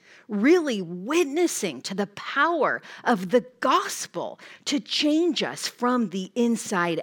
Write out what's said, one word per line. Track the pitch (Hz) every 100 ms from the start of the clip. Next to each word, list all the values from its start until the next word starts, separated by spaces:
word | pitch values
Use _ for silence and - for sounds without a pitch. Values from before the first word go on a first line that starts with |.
| _ - -
really | 208 247 359 302 208
witnessing | 170 180 202 330 294 302 339 - 185 117
to | -
the | 196 202
power | - - 269 311 339 185 117 - -
of | - 214 180
the | 233 240 _
gospel | 262 339 415 - - 175 120 - - -
to | - 285
change | - - 294 311 349 226
us | 147 143 -
from | - 240 254 214
the | 190 185
inside | - 233 226 - 185 175 160